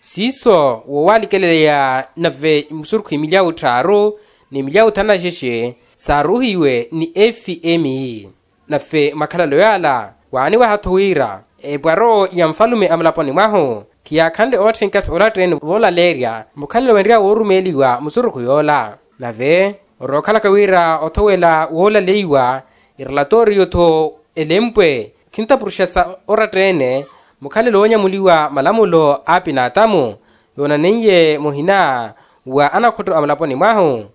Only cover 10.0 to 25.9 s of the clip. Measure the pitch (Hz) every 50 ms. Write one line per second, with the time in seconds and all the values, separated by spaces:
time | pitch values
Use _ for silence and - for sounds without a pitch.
10 | 107 98 - _ _ _ - 127 131 151 202 233 247 226 208 208 208 185 180 190
11 | 196 196 180 151 131 110 98 95 - _ _ _ - 143 147 143 139 160 160 185
12 | 226 240 226 208 196 185 180 175 170 156 156 - 214 240 240 226 196 170 165 165
13 | 165 165 156 165 156 139 135 175 202 220 208 202 156 131 - 87 - _ _ _
14 | _ - 151 156 160 165 165 - 214 262 - 185 196 220 220 - 220 196 - 202
15 | 185 - 147 170 202 220 214 190 185 180 165 170 - 151 175 220 233 196 175 175
16 | 175 175 165 131 123 113 113 110 110 _ _ 143 143 143 - 233 262 262 220 202
17 | 190 208 233 220 202 196 214 226 220 208 185 190 185 185 170 135 139 131 123 123
18 | 143 151 - 233 247 226 - 131 120 120 139 151 151 151 147 139 117 107 104 _
19 | _ _ _ _ 127 120 113 107 123 143 165 180 190 196 202 - _ _ _ _
20 | 131 127 135 147 151 - 214 226 220 202 190 202 208 190 190 180 170 165 160 156
21 | 151 160 - - 208 208 196 180 175 170 160 156 160 - 156 160 180 208 214 214
22 | 196 180 190 208 196 170 143 135 127 123 131 135 - _ _ _ _ _ _ -
23 | 135 127 135 143 143 143 214 226 233 214 208 196 185 180 - 180 175 170 160 160
24 | 160 156 - _ _ _ _ 165 156 151 160 196 233 240 220 214 190 160 139 120
25 | 107 107 _ _ _ _ - - 220 220 277 233 220 202 - - 190 180